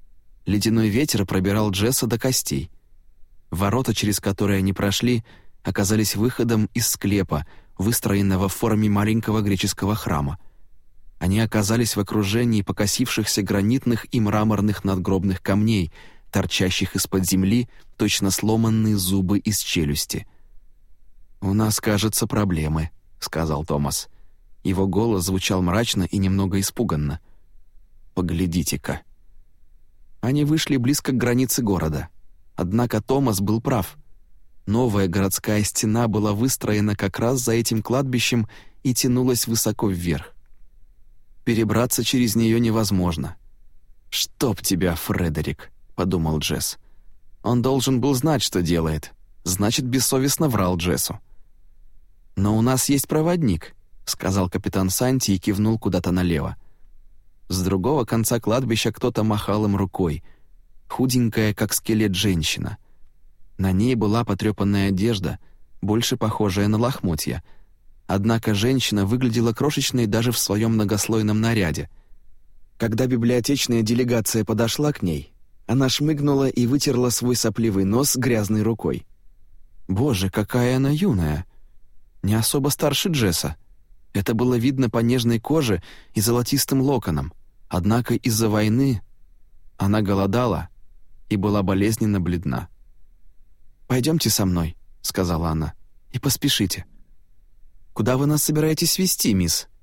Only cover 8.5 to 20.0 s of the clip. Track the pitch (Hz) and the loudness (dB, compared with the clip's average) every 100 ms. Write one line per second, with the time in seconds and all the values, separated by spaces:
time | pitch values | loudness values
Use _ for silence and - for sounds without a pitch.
8.5 | - 113 107 107 101 107 113 110 110 101 | 0 0 2 2 2 2 0 0 0 0
9.5 | 95 101 - 98 110 - 78 71 82 - | 0 -2 -2 -2 -2 -2 -2 -2 -6 -12
10.5 | - - - - - - - 90 104 110 | -20 -20 -20 -20 -20 -20 -4 0 2 2
11.5 | 107 98 117 117 101 98 107 98 113 120 | 2 2 2 0 -2 0 0 0 2 2
12.5 | 107 - 95 104 - 127 - 107 110 95 | 2 0 -2 0 0 -2 -2 -2 -2 0
13.5 | 101 104 131 120 117 - 123 104 107 107 | 2 2 2 0 -2 -2 0 2 2 2
14.5 | 101 104 98 98 95 90 95 98 92 - | 2 2 0 0 0 0 0 0 -2 0
15.5 | 98 110 107 82 - - - - 101 90 | 2 2 2 0 -6 -20 -20 -4 -2 0
16.5 | - 92 - 92 95 - 95 92 95 95 | 0 0 0 -2 -2 -2 0 2 2 4
17.5 | 120 120 - - - 104 - 98 - 104 | 2 0 -8 -18 -2 0 2 0 0 2
18.5 | 113 113 110 110 101 90 98 90 101 110 | 2 2 2 2 2 0 0 2 0 0
19.5 | 101 - 90 76 73 | -2 -2 0 0 -2